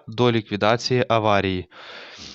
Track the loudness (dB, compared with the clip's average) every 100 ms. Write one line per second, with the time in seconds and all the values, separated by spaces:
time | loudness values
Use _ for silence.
0 | -2 0 2 2 -2 0 2 2 0 0
1 | 2 2 4 2 2 -2 -6 -16 -20 -18
2 | -18 -18 -18